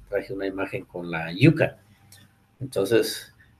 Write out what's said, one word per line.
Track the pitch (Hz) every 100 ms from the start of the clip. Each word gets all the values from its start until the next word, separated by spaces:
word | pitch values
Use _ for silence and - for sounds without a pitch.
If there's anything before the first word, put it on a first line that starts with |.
| -
traje | 101 -
una | 95 98
imagen | 95 95 98
con | - 90 87
la | 82 82
yuca. | 92 151 - 78 - _ _ - - - _ _ -
Entonces, | 135 98 98 113 - - - - _